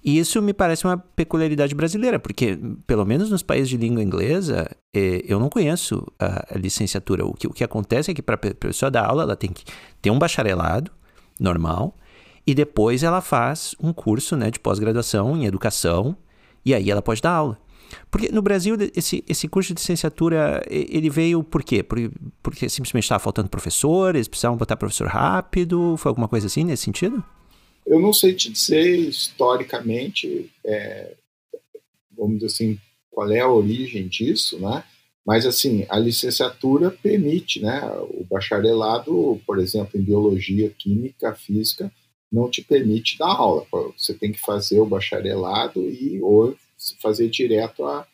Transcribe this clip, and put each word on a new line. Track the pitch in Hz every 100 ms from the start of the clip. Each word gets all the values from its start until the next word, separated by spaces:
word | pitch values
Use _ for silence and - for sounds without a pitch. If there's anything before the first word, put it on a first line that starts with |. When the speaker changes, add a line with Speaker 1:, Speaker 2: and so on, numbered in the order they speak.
Speaker 1:
E | 135 151
isso | 170 220
me | 208
parece | 202 180 165 185
uma | 180
peculiaridade | - - 165 165 160 147 143
brasileira, | 143 160 208 247 220
porque, | - - 117 87 - - -
pelo | 113
menos | 98 131 214
nos | 196
países | - 135 135
de | 123
língua | 113 117
inglesa, | 101 90 107 175 175 101 80 - _
é, | 104 95 90 -
eu | 101
não | 131
conheço | 240 151 170 - 101 - _
a, | 92 95 -
a | -
licenciatura. | 92 - 104 95 - 90 -
O |
que, | - -
o |
que | -
acontece | 120 113 101 117 151
é |
que | 156
pra | - 110
pe-, | 104
pessoa | - - 95 135
dar | 127 107
aula, | 139
ela | 151 101
tem | 95
que | 87 - - - -
ter | 101
um | 120
bacharelado | 170 - 113 90 80 95 165 - _ - _ -
normal, | 95 87 80 82 143 - - - - - -
e |
depois | 139 147 - 107 127
ela | 165 180
faz | - 131 120 156 - -
um | 160
curso, | 170 - 110 - 156
né, | 110
de | -
pós-graduação | 110 98 107 113 117 110 107 160
em |
educação, | 113 95 110 - - 85 117 180 _ _ _ _
e | 123
aí | 123 98
ela | 101
pode | 98 113
dar | 165
aula. | 175 151 110 - - - - -
Porque | - 226
no | 214
Brasil, | 202 202 180 220
de-, | 202
esse, | - - - -
esse | 160 160
curso | 190 185
de | 170
licenciatura, | - 170 160 - 165 160 147 - -
e-, | 151 -
ele | 156 160
veio | 143 165 170
por | 160 156
quê? | - 110
Por, | - 113 113 - - -
porque | - - 123
simplesmente | - 127 120 -
tava | 110
faltando | - 104 95
professor, | - - - 143 175 190
eles | 160 113
precisavam | - 117 117
botar | 120 110
professor | 101 - 98
rápido, | - 143 185 - 185 175 175 175 165
foi | 147
alguma | 117 113
coisa | 113 101
assim | -
nesse | 170 139
sentido? | - 98 196 254 - _ _ _ _ _ -
Speaker 2:
Eu | 160
não | 196
sei | 208 190
te | 185 -
dizer | - - 156 175 175
historicamente, | 160 123 - - 123 127 127 120 117 117 131 - 76 71 - _
é, | - 107 104 101 - - _ _ _ - _ - _ _ _ -
vamos | 104
dizer | 107 110
assim, | - 113 104 _ _ _
qual | - 101
é | 113
a | 131
origem | 120 104 120 127 110 92
disso, | - 120 - - 85
né? | 95 139 - _ _ _ -
Mas, | 110
assim, | 123 - 143 107 101
a | 101
licenciatura | 117 113 127 120 123 - 131 139 180
permite, | 185 208 208 147 170 - -
né? | 107 135 113 67 -
O | -
bacharelado, | 90 95 - 101 110 113 110 117 147 170 151 107 -
por | 98
exemplo, | 92 107 98 101
em |
biologia, | 98 104 104 95 95 101 104
química, | - 101 104 131 - 113
física, | 107 - 104 110 - 196 _ _ _ _
não | 113 123
te | -
permite | - 143 113 110 113 -
dar | 160
aula. | - 110 78 - 90 87
Você | - -
tem | - 107
que | 107
fazer | - 101 101 104
o | 107
bacharelado | 98 98 - 98 98 92 101 120 -
e, | - 127 135 190
ou | 95 104 117 - _ _ - -
fazer | 110 107 117
direto | 113 123 107 113 -
a | 147 143 -